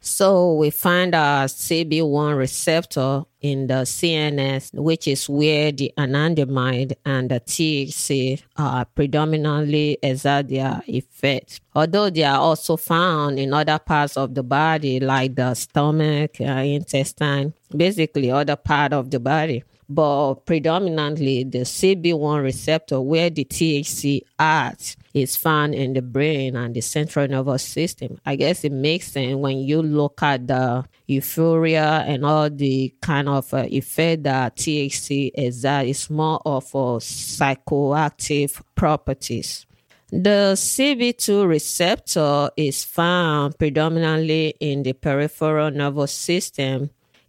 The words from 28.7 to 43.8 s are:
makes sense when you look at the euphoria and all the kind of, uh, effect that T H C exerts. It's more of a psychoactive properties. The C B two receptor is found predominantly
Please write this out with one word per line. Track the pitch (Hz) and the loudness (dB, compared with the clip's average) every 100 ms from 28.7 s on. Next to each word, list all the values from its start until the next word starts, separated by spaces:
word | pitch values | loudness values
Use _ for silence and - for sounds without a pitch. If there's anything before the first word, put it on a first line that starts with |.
makes | 135 147 170 - | -2 0 -2 -4
sense | 143 127 135 | -4 -4 -2
when | 139 131 | -2 -2
you | 135 156 | 0 0
look | 156 147 143 - | 2 0 0 0
at | 151 135 123 | 0 0 0
the | 127 127 123 131 _ - | 0 0 -2 -6 _ -4
euphoria | 139 - - 165 165 160 160 151 156 - | -4 -2 0 2 4 2 2 2 0 0
and | 139 143 | -2 2
all | 156 151 | 2 2
the | 143 139 131 131 - | 0 0 0 -2 -4
kind | - 143 143 | -2 0 0
of, | 139 - | -2 -2
uh, | 135 123 | -4 -2
effect | 135 - - 165 165 | -4 -4 0 0 0
that | 139 131 123 - | 0 0 -2 -4
T | - 147 | -2 -2
H | 139 - | -2 -6
C | - 139 131 - | -4 -2 -2 -2
exerts. | 123 123 135 143 127 | -2 0 0 0 0
It's | 135 - | -2 -4
more | 151 156 160 160 | -2 0 0 -2
of | 135 - | -4 -2
a | 135 127 117 | -2 -2 -2
psychoactive | - - - - 139 131 - 143 143 147 147 - - 143 143 - - | -6 -10 -10 -2 0 0 -2 0 2 2 0 -2 -4 -2 -2 -6 -10
properties. | - 170 147 - 135 - 117 - - - _ _ _ _ | -2 0 0 -2 -6 -6 -8 -8 -12 -16 _ _ _ _
The | - 196 202 196 196 | 0 2 4 4 2
C | - - 277 254 | 0 0 2 2
B | 240 | 0
two | 240 - 202 190 | 0 0 2 4
receptor | 156 - - 175 226 - 180 151 143 143 - | 2 0 -2 0 0 -2 0 2 2 0 0
is | 147 139 - | -2 -2 -6
found | - 170 180 170 151 143 - | -2 2 2 2 0 -2 0
predominantly | 151 147 | 0 2